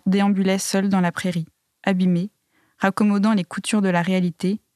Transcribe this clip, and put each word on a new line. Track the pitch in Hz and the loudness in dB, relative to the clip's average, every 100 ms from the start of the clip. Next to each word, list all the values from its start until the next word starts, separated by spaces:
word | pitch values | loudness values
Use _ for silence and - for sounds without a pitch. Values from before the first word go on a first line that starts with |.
| - | 0
déambulait | 196 202 196 190 196 | 0 2 2 0 -2
seule | - 196 196 | -2 -2 0
dans | 196 | 0
la | 175 | 0
prairie, | - 185 175 160 _ _ _ | -2 -4 -4 -6 _ _ _
abîmée, | - 185 185 175 196 _ _ _ _ - | -2 0 2 0 -2 _ _ _ _ -4
raccommodant | 196 - 208 202 214 | -2 0 0 2 2
les | 214 | 0
coutures | 170 - - 214 | -2 -8 -2 0
de | 190 | 2
la | 175 | 2
réalité, | 175 185 180 - 180 214 _ | 2 0 0 -2 -4 -4 _